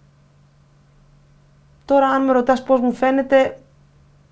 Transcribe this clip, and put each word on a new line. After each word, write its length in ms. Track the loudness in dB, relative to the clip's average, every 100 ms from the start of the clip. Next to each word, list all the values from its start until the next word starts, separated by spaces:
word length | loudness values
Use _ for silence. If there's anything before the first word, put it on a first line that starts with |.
| _ _ _ _ _ _ _ _ _ _ _ _ _ _ _ _ _ _ -2
τώρα, 220 | 0 2
αν 160 | 0 0
με 60 |
ρωτάς 320 | 0 0 -2
πώς 160 | 0 0
μου 120 | 0
φαίνεται, 680 | -2 -2 -2 0 0 0 -6 _ _ _ _ _ _ _